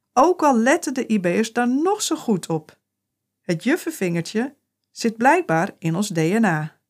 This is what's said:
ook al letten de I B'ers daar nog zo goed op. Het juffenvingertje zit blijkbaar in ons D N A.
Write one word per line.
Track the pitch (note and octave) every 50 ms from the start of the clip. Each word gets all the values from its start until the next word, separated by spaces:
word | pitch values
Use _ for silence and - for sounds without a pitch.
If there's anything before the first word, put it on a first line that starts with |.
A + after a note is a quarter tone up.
| _ _ _
ook | - C4+ F4 F4+ F4 D#4+
al | D4 C4
letten | A3+ A3+ A#3+ D4+ F4 - - C4
de | C4 A#3 -
I | A3 G#3+
B'ers | F3 - F3 G3 A3+ A3+ -
daar | B3 B3 A#3+
nog | B3+ C4+ D#4 F#4 G#4 G#4 -
zo | - E4
goed | - - - G#3+ E3+ - -
op. | E3 D#3+ D#3 - - _ _ _ _ _ _ _ _ _ _ _ _ _
Het | _ - F3+ D#3+ -
juffenvingertje | A#3 D4+ F4+ - F4 D#4 - G3+ F3+ E3+ E3+ E3 - - G#3+ A#3+ D4 - _ _ _ _ _ _ _
zit | _ - - A#3 A3
blijkbaar | A3 A#3 C4 D#4 F#4 F4 - E3 D#3+ F3+ G3 - _
in | - E3 D#3+
ons | E3 G#3 G#3
D | F3
N | E3 D#3+ D#3+ F#3+ A3+ A3+
A. | G3 E3 D3+ D#3 D#3 - _ _ _